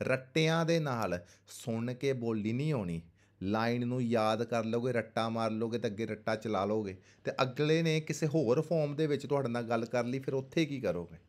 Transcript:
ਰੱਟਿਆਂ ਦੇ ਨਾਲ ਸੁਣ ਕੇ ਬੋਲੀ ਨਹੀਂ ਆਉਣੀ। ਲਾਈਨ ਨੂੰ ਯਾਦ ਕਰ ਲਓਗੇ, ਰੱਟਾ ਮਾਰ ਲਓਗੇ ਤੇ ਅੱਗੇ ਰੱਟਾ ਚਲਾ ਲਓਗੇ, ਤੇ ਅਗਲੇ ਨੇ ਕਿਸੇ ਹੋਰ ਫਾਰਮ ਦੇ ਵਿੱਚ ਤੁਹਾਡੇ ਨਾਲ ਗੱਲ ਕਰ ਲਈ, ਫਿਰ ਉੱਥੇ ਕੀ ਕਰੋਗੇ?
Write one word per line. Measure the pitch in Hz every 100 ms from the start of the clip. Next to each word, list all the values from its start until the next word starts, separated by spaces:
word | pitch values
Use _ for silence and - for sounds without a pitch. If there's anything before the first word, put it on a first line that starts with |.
ਰੱਟਿਆਂ | - 131 - 160 160 165 165
ਦੇ | 170
ਨਾਲ | 147 120 98 87 90 - -
ਸੁਣ | - - 113 120
ਕੇ | 123 139
ਬੋਲੀ | 127 117 110 104
ਨਹੀਂ | 120 156
ਆਉਣੀ। | 135 90 82 - _ _ _
ਲਾਈਨ | 92 110 117 120 120
ਨੂੰ | 127
ਯਾਦ | 120 117 107 110
ਕਰ | 117 117 110
ਲਓਗੇ, | 117 127
ਰੱਟਾ | 120 - 113 113
ਮਾਰ | 113 113
ਲਓਗੇ | 110 113 113
ਤੇ | 117
ਅੱਗੇ | 101 110
ਰੱਟਾ | 107 - 110
ਚਲਾ | 117 101 101
ਲਓਗੇ, | 110 101 92 - -
ਤੇ | - -
ਅਗਲੇ | 131 120 151 160
ਨੇ | 165 156
ਕਿਸੇ | 156 151 156
ਹੋਰ | 160 117 127
ਫਾਰਮ | 156 165 147 143
ਦੇ | 156
ਵਿੱਚ | 139 139
ਤੁਹਾਡੇ | 143 123
ਨਾਲ | 120
ਗੱਲ | 117 117 117
ਕਰ | 123
ਲਈ, | 120 131
ਫਿਰ | 135
ਉੱਥੇ | 135 131 170 151
ਕੀ | 139
ਕਰੋਗੇ? | 104 87 85 82